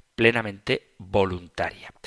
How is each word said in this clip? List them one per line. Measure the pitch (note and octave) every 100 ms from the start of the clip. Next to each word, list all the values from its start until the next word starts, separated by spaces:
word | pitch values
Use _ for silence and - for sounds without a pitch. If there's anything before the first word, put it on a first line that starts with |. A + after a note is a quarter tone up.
| _ -
plenamente | A#2 A#2 G#2+ G2 - C3 - -
voluntaria. | F#2 G#2 F#2+ F2+ F2 - E2 - - -